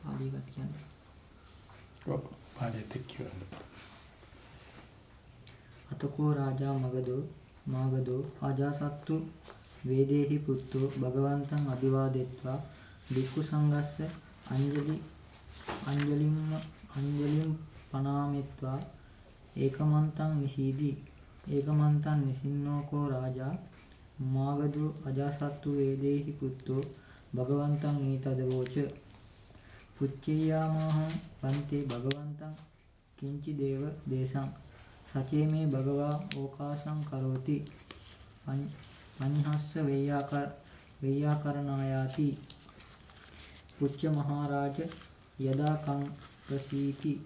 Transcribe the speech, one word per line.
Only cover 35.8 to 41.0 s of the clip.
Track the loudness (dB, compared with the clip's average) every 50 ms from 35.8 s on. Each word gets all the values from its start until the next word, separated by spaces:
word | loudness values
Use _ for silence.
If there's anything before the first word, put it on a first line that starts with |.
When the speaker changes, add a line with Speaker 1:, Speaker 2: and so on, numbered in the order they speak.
| 2 2 2 2 2 2 0 -2 -2 -4 -4
Speaker 1:
ඕකාසං | -4 -6 -6 -6 -6 -6 -4 -4 -4 -4 -4 -4 -4 -4
කරෝති | -4 -4 -2 0 0 -2 -2 0 0 -2 -2 -2 -6 -12 -18 -18 -18 -18 -18 -18 -20 -20 -20 -20 -20 -20 -14
පඤ්-, | -8 -4 -4 -4 -4 -4 -8 -12 -16 -18 -20 -20 -20 -20
පඤ්හස්ස | -10 -4 -2 0 2 2 2 2 2 0 -2 -2 -2
වෙය්‍යාකර-, | 0 0 2 2 2 2 2 2 0 0 0 -2 -2 -2 -2 -6 -12 -18 -20 -20 -20 -20 -20 -12
වෙය්‍යාකරණායාති. | -4